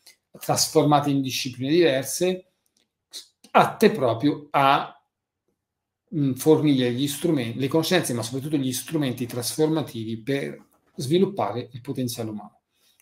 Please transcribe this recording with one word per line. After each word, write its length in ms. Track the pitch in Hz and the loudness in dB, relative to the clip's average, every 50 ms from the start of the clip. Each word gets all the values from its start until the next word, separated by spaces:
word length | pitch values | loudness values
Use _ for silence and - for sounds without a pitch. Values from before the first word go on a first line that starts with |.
| _ - _ _ _ _ | _ -20 _ _ _ _
trasformate 800 | - - - - 135 120 - - - 160 139 147 147 143 143 147 | -20 -10 -4 -2 0 0 0 2 2 2 4 4 4 4 4 2
in 120 | 139 139 | 0 0
discipline 500 | 131 131 120 - - 131 117 117 131 135 | -2 -2 -4 -4 -6 -6 -8 -6 -4 0
diverse, 760 | 156 175 170 147 131 131 127 - - - 180 185 185 185 - _ _ _ _ _ _ _ _ _ _ _ _ _ - - - _ _ _ - _ | 2 4 4 4 2 0 -2 -4 -4 -2 -2 -2 -2 -4 -8 _ _ _ _ _ _ _ _ _ _ _ _ _ -20 -20 -20 _ _ _ -16 _
atte 400 | - 208 165 - - - 226 202 | 4 4 4 4 2 2 4 4
proprio 560 | 214 214 131 117 113 113 139 147 147 147 - - | 4 4 2 0 0 2 2 0 0 0 -6 -2
a, 500 | - 147 139 135 143 - - - - _ _ _ _ _ _ _ _ _ _ _ _ _ _ _ _ _ _ _ _ _ _ _ 202 | 0 2 4 4 4 2 0 -4 -12 _ _ _ _ _ _ _ _ _ _ _ _ _ _ _ _ _ _ _ _ _ _ _ -4
mm, 180 | 151 139 135 123 | 0 0 0 0
fornire 580 | - - 156 156 135 147 151 139 127 127 120 | 2 4 4 4 6 6 4 4 4 2 0
gli 160 | 120 127 143 | 0 0 -2
strumen-, 480 | 143 - - - 175 160 135 117 113 117 | -4 -4 -2 -2 0 0 0 -2 -4 -4
le 100 | 123 135 | -4 -4
conoscenze, 460 | 131 160 160 160 - 190 170 - - 123 | 0 0 0 0 2 0 0 0 0 -2
ma 100 | 117 110 | -4 -4
soprattutto 340 | 117 131 135 131 151 156 | -4 -6 -6 -4 -4 -4
gli 160 | 143 131 131 123 | -2 -2 -2 -4
strumenti 520 | - - - 160 156 143 127 117 120 123 | -6 -6 -4 -4 -2 -2 -2 -2 -4 -6
trasformativi 920 | 117 - 123 113 - - - 156 156 160 156 123 - - 113 110 110 113 113 | -6 -6 -6 -6 -6 -2 0 0 0 0 -2 -4 -6 -8 -10 -8 -8 -8 -8
per 440 | 110 135 139 139 147 147 139 - - _ _ _ _ _ _ | -4 -4 -4 -4 -4 -6 -10 -14 -20 _ _ _ _ _ _
sviluppare 720 | - 143 123 165 180 196 196 - - 107 101 107 123 120 - | -10 -4 0 2 2 2 2 0 -2 -4 -4 -4 -6 -10 -10
il 100 | - 120 | -14 -14
potenziale 480 | - 143 127 135 127 117 - 120 113 110 | -12 -10 -6 -4 -4 -4 -4 -6 -8 -8
umano. 300 | 107 104 - - _ _ _ _ _ _ _ _ _ _ | -8 -10 -12 -16 _ _ _ _ _ _ _ _ _ _